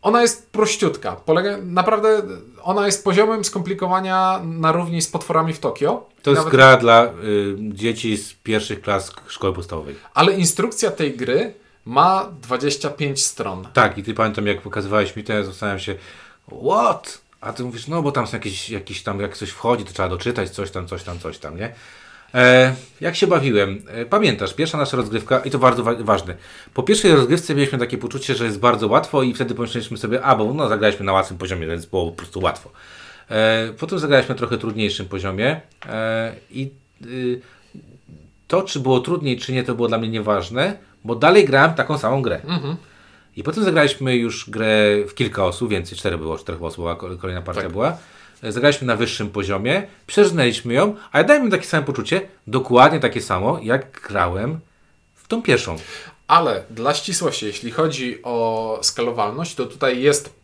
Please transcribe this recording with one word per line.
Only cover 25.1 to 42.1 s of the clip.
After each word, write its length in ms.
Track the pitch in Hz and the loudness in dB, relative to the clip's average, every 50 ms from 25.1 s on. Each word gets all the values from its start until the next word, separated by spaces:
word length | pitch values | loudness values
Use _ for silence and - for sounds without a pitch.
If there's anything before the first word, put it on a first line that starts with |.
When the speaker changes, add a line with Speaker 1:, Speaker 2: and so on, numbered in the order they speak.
| 110 113 - - 131 127 | -4 -6 -2 0 0 0
Speaker 2:
i 120 | - 139 | 0 0
to 80 | - 131 | -2 4
bardzo 240 | 123 127 123 120 | 4 4 4 4
wa-, 120 | 117 113 117 | 0 0 0
ważne. 420 | 120 117 104 104 95 85 87 85 - - - - - - - _ | -2 2 2 2 2 2 -6 -12 -14 -16 -20 -20 -20 -20 -10 _
Po 80 | - | -4
pierwszej 300 | 131 - 214 214 - 190 | 2 2 2 4 6 6
rozgrywce 420 | 160 143 127 120 151 165 - - 156 | 8 8 6 4 2 0 0 -2 0
mieliśmy 240 | 139 143 135 - 127 | 0 0 0 0 -2
takie 200 | 123 117 - 107 | -2 -4 -4 -6
poczucie, 360 | - 113 - 135 - - 127 | -8 -8 -8 -8 -4 -4 -2
że 100 | 110 120 | -2 -2
jest 140 | 113 104 98 | -4 -4 2
bardzo 300 | 117 123 117 107 113 104 | 2 2 2 4 2 2
łatwo 340 | 107 147 156 - - 143 | 2 2 2 2 0 0
i 120 | 131 127 113 | 0 0 0
wtedy 200 | - 127 117 117 | -2 -4 -4 -2
pomyśleliśmy 420 | - 120 113 - 120 113 - 117 | -6 -6 -6 -6 -8 -8 -8 -10
sobie, 260 | 107 - 107 113 127 | -8 -4 -4 -4 0
"A, 140 | - 135 135 | 4 4 4
bo, 180 | 110 110 107 131 | 4 4 0 0
no, 140 | 156 147 113 | -2 0 0
zagraliśmy 380 | 110 107 104 104 98 - 98 | 0 2 2 2 2 2 -2
na 60 | 98 | 2
łatwym 260 | 95 95 92 - 95 85 | 2 2 2 0 -6 -10
poziomie, 280 | 92 92 95 90 82 | -6 -6 -6 -6 -4
więc 200 | 80 82 82 82 | -6 -6 -6 -8
było 200 | - - 92 87 | -4 -4 -2 -2
po 60 | 85 | -2
prostu 280 | 82 - 90 - - 95 | -6 -10 -16 -12 -8 -2
łatwo". 300 | 92 85 - - - - _ - - - - - - - - - - _ | -2 -2 -2 -4 -14 -20 _ -20 -20 -20 -20 -20 -20 -20 -20 -20 -14 _
E, 420 | 113 107 110 110 113 113 113 113 110 - | 0 2 2 4 2 2 -2 -4 -6 -10
potem 200 | 160 160 196 175 | -8 -6 -4 -4
zagraliśmy 360 | 151 147 143 131 127 - 127 | 0 4 4 4 4 2 -2
na 40 | - | -4
trochę 200 | 120 113 123 113 | -2 -4 -4 -4
trudniejszym 480 | - 113 104 110 107 101 - - 101 90 | -4 -6 -2 -2 -2 -2 -2 -4 -8 -8
poziomie, 520 | - 95 92 98 95 95 110 135 156 160 - _ _ _ - | -8 -6 -6 -4 -4 0 0 0 -2 -2 -8 _ _ _ -14
e, 460 | - 117 110 110 110 113 113 113 113 113 - _ _ | -10 -8 -6 -4 -4 -2 -4 -4 -6 -8 -14 _ _
i, 200 | - 131 135 135 135 _ _ _ _ _ 110 | -10 -10 -10 -10 -12 _ _ _ _ _ -18
y, 340 | 117 123 127 127 123 123 120 - - _ _ _ _ _ - - - - 139 _ _ - 76 78 - _ _ _ _ | -12 -10 -6 -4 -4 -4 -4 -8 -20 _ _ _ _ _ -20 -20 -20 -20 -20 _ _ -20 -20 -20 -20 _ _ _ _
to, 140 | - 180 | -2 -2
czy 180 | 190 190 - 147 | -2 -2 -6 -4
było 200 | 127 131 131 127 | 2 2 2 2
trudniej, 380 | 123 - 170 165 147 139 123 120 | 2 0 -4 -2 -2 -4 -4 -4
czy 140 | - - | -4 -4
nie, 120 | 127 127 123 | -4 -4 -2
to 100 | 123 123 | -4 -2
było 140 | 113 120 113 | -2 0 0
dla 100 | 113 113 | 0 -2
mnie 100 | 113 113 | -2 -4
nieważne, 680 | 113 113 104 107 104 98 87 87 113 123 151 190 202 - _ _ _ _ _ | -4 -4 0 0 0 0 -2 -4 -2 -2 -2 -2 -4 -8 _ _ _ _ _
bo 100 | 107 117 | -6 -2
dalej 300 | 113 135 160 185 208 180 | 2 4 6 8 6 6
grałem 300 | 143 131 135 143 160 160 | 6 4 4 4 4 2
taką 240 | - 120 - 156 143 | 0 -2 -2 -2 -2
samą 240 | - 110 | -2 -2